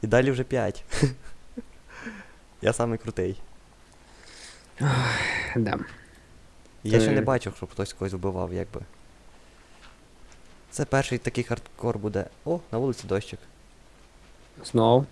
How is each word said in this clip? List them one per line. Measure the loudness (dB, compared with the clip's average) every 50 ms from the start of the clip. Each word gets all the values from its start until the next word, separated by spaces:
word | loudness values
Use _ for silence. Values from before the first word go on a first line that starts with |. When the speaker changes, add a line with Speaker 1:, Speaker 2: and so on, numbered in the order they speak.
Speaker 1:
І | 2
далі | 6 6 6 6 6
вже | 2 0 0
п'ять. | 0 0 0 0 0 -2 -4 -8 -4 2 2
<laughs> | 2 2 2 -2 -12 -14 -14 -14 -14 -14 -14 -14 -14 -14 -18 -20 -20 -20 -18 -14 -12 -12 -12 -14 -16 -18 -20 -20 -20 -20 -16 0
Я | 0 0
самий | 2 2 0 0 0 -4
крутий. | -4 -6 -4 -2 -2 -2 -2 -4 -10 -14 -16 -20 -20 -20 -20 -20 -20 -20 -20 -20 -20 -20 -20 -20 -20 -20 -20 -20 -20 -20 -20 -20 -20 -20 -6 -2
Speaker 2:
Ох, | 0 2 2 2 2 0 0 0 0 0 -2 -2 -4 -2 -2
да. | -2 0 0 -2 -4 -6 -12 -14 -20 -20 -20 -20 -20 -20 -20 -20 -20 -20 -20 -20 -20 -20 -20 -20 -10 -4
Speaker 1:
Я | 4 4 6
ще | 6 6
не | 4
Speaker 2:
Ти | 4
Speaker 1:
бачив, | 4 2 2 0 0 -4 -8
щоб | -8 -12 -12
хтось | -6 -6 -6 -6
когось | -4 -6 -6 -4
вбивав, | -4 -2 -4 -2 -2 -2 -4 -4
якби. | -4 -6 -6 -6 -8 -12 -12 -12 -18 -20 -20 -20 -20 -20 -20 -20 -20 -20 -20 -20 -20 -20 -20 -20 -20 -20 -20 -20 -20 -20 -20 -20 -20 -20 -20 -20 -20 -20 -20 -20 -20 -20 -20 -12
Це | -4 -4 -2
перший | 2 4 2 2 2 -2 -2
такий | -2 -2 -2 -2 -2
хардкор | -2 -2 -4 -4 -14 -12 -4 -2 -2 -2 0
буде. | -2 -2 -2 -2 -4 -4 -8 -10 -4
О, | -2 -2 -2 -2 -4
на | -2 0
вулиці | 0 0 -2 -4 -2
дощик. | -2 -2 -2 -2 -4 -14 -14 -16 -20 -20 -20 -20 -20 -20 -20 -20 -20 -20 -20 -20 -20 -20 -20 -20 -20 -20 -20 -20 -20 -20 -18 -16
Speaker 2:
Знов? | 2 4 6 8 8 8 8 6 2